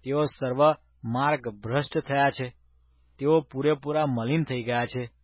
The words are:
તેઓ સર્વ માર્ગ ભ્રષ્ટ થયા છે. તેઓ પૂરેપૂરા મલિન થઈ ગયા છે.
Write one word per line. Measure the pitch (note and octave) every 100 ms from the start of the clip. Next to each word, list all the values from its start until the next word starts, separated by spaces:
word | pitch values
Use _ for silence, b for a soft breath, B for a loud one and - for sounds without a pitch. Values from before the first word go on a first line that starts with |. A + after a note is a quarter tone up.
તેઓ | B2+ C#3+ D3+
સર્વ | - C3 B2 D3+ D3+ _ _
માર્ગ | A#2 B2 C#3+ D3 B2
ભ્રષ્ટ | G#2 G#2+ C3 C#3+ D#3+
થયા | D3 C#3 C#3
છે. | C3+ B2+ - _ _ _ _ _ _
તેઓ | C#3 D#3+
પૂરેપૂરા | D3+ C3 D3 D3 C#3+ D3+ D3+
મલિન | B2 A2+ D#3
થઈ | D#3 B2+
ગયા | A#2 A#2+ B2
છે. | B2+ A#2+ _